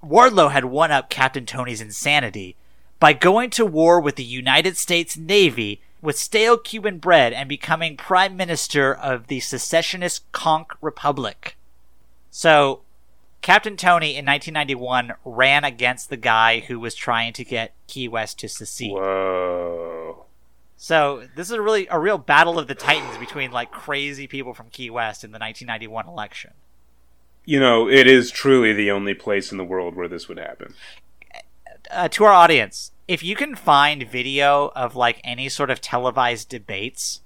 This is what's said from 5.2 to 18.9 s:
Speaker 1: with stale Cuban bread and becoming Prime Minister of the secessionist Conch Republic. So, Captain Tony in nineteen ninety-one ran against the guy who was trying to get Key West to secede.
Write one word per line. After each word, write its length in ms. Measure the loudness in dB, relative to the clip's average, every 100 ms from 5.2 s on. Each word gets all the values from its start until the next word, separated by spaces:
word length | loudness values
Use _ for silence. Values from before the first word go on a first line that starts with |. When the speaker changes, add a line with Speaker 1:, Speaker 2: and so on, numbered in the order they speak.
| 0 4 4 2 -6 -8 -16 -10
Speaker 1:
with 160 | -6 -6
stale 400 | -2 0 4 2
Cuban 400 | 0 -8 -8 -6
bread 340 | 4 6 6
and 160 | 0 -8
becoming 480 | -10 -4 -4 -4 -8
Prime 400 | 0 2 2 -2
Minister 560 | -6 -4 -2 0 0
of 340 | 0 -4 -6 -6
the 120 | -8
secessionist 880 | -8 -8 -2 0 0 -6 -6 -8 -10
Conch 360 | -6 0 -2 -2 -10
Republic. 760 | -10 -6 -4 -4 -6 -8 -18 -18 -20 -20 -20 -20 -20 -20 -20
So, 520 | -2 4 6 4 -2 -14 -20 -20 -20 -20 -14
Captain 360 | 4 4 4 -2
Tony 400 | 2 2 0 -4
in 80 |
nineteen 300 | -2 -2 -2
ninety-one 600 | -6 -4 -6 -2 -2 -2 -10
ran 400 | -12 0 2 4
against 460 | 0 -2 -4 -4 -10
the 60 | -6
guy 440 | 0 4 4 2
who 200 | -4 -10
was 140 | -10
trying 380 | -10 -4 -4 -4
to 100 | -10
get 300 | -8 -8 -8 -12 -18
Key 220 | -12 -8
West 300 | -6 -8 -10
to 100 | -14
secede. 440 | -14 -14 -12 -8